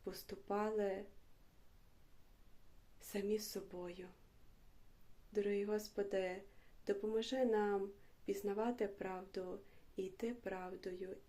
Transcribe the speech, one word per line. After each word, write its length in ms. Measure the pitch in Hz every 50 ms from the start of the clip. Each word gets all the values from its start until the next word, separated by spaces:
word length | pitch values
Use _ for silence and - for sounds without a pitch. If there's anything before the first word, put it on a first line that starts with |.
| -
поступали 1000 | 196 190 - - - - - - - 202 208 214 214 220 214 208 196 190 196 208 - - - - - - - - - - - - - - - - - - - - - - - - - - - - - - - - - - - - - - -
самі 380 | - - - 208 196 202 214 214
з 120 | 214 -
собою. 580 | - 196 190 - - 180 180 175 175 180 180 175 - - - - - - - - - - - - - - - - - - - - - - - - -
Дорогий 320 | 208 202 202 202 202 202
Господи, 800 | 202 208 214 208 - - - 202 202 - 190 185 185 180 196 - - - - - - - - -
допоможи 580 | - 202 202 214 214 220 220 226 - 262 262 262
нам 460 | 233 220 214 208 208 202 196 196 202 196 - - - - - -
пізнавати 640 | - 196 - - 202 202 208 220 240 247 247 220 202
правду 720 | 202 - 190 190 185 185 190 185 - 190 185 185 190 202 - - - - - - -
і 60 | - 190
йти 320 | 185 185 - - 226 247
правдою. 840 | 240 - 196 190 185 185 185 185 185 - 190 180 180 190 185 190 - -